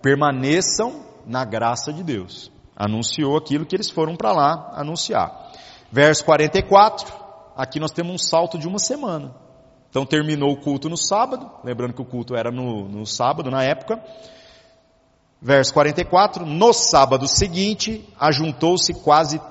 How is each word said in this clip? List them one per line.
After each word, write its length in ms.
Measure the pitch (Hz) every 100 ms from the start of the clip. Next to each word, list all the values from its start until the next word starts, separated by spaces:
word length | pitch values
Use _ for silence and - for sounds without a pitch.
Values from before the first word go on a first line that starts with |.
"Permaneçam 1040 | 135 139 147 135 131 165 180 - 233 - - -
na 200 | - 127
graça 480 | 127 110 117 123 -
de 100 | 151
Deus." 480 | 175 113 90 - - _ _
Anunciou 640 | - 104 110 117 - 143 151
aquilo 280 | 151 147
que 120 | 151 190
eles 140 | -
foram 260 | - 160 165
pra 160 | 220
lá 400 | 185 143 170 -
anunciar. 760 | - 143 165 - 113 85 - - - - - _
Verso 320 | 113 147 156
quarenta 340 | - 151 151 190
e 40 |
quatro, 580 | 185 196 214 220 - - - - -
aqui 240 | - 131 151
nós 140 | 156
temos 220 | - 170
um 40 | 180
salto 400 | - 165 170 170
de 80 | 156
uma 120 | 196
semana. 560 | - 285 262 160 143 123 - - _ _ _
Então 160 | 127 135
terminou 440 | 151 151 147 143
o 60 | 143
culto 320 | 151 139 160
no 80 | 165
sábado, 520 | - 196 254 254 - -
lembrando 300 | 123 120 123
que 80 | 120
o 60 | 123
culto 280 | 123 117
era 160 | 123 113
no, 380 | 123 127 110 98
no 160 | 101
sábado 460 | 107 - 123 156 135
na 120 | 131
época. 400 | 131 156 - 233 - - - - - - _ _ _ _ _ _ _ _
Verso 320 | 120 139 131
quarenta 280 | - 147 151
e 40 |
quatro: 400 | 175 175 202 180 165
"No 260 | 156 226
sábado 560 | 226 - 156 135 131 135
seguinte, 760 | - 196 170 196 208 - 220 - -
ajuntou-se 760 | 151 139 160 131 160 180 -
quase 460 | 170 - 151 160 151 -